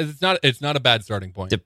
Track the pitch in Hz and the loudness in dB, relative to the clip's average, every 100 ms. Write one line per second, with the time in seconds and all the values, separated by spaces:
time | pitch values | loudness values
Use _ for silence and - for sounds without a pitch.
0 | 151 143 185 185 139 120 143 143 123 113 | -6 -2 0 2 2 0 -2 0 2 2
1 | - 104 92 92 92 110 | 0 -6 -6 -10 -4 -4